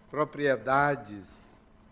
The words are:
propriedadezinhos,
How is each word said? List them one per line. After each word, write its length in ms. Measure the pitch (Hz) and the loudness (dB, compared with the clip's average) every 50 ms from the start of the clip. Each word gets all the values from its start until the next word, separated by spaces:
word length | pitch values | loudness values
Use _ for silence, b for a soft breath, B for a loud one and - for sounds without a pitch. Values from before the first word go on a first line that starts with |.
| - - | -16 -6
propriedadezinhos, 1600 | - 139 151 147 - 143 147 143 131 110 107 127 131 139 143 147 143 127 113 104 104 101 92 - - - - - - - - - - - - - | -2 -2 -2 -2 -2 0 2 2 2 2 2 2 4 4 4 4 2 -2 -6 -10 -14 -14 -12 -10 -10 -10 -10 -12 -14 -18 -20 -20 -20 -20 -20 -20